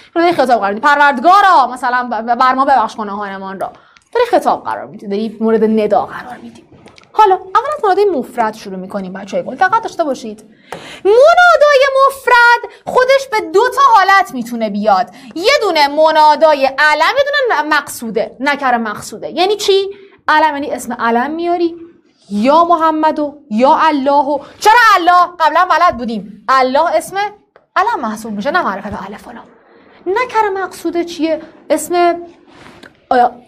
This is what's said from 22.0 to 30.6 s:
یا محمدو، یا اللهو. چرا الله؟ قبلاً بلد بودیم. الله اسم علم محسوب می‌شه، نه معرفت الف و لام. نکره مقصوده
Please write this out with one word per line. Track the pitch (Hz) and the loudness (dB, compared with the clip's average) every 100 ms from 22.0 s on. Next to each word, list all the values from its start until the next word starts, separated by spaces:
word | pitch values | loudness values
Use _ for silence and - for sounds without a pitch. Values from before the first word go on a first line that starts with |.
| _ _ - | _ _ -8
یا | 202 247 311 | -2 2 4
محمدو، | 339 330 320 311 311 302 294 - - | 4 2 0 0 -2 -2 -6 -8 -6
یا | 214 269 311 | 0 2 2
اللهو. | 320 294 269 285 285 285 - - | 2 0 0 0 0 -4 -8 -2
چرا | 415 466 453 381 | 4 6 6 4
الله؟ | 339 359 349 349 | 4 4 2 0
قبلاً | 311 320 370 | 0 2 2
بلد | 320 349 240 | 2 2 0
بودیم. | 233 220 185 - - | -6 -10 -12 -10 0
الله | 269 254 269 330 311 | 0 2 0 0 -2
اسم | - 381 415 415 _ _ _ 349 | -4 -6 -6 -8 _ _ _ -2
علم | 415 440 | -2 -2
محسوب | 226 214 233 | -6 -10 -12
می‌شه، | 208 247 | -8 -4
نه | 349 | -2
معرفت | 294 196 202 190 196 | -2 -6 -10 -12 -14
الف | 202 - | -16 -20
و | |
لام. | 226 - _ _ _ _ _ 339 | -20 -20 _ _ _ _ _ -4
نکره | 415 494 440 415 | -4 -2 -2 -2
مقصوده | 381 | -4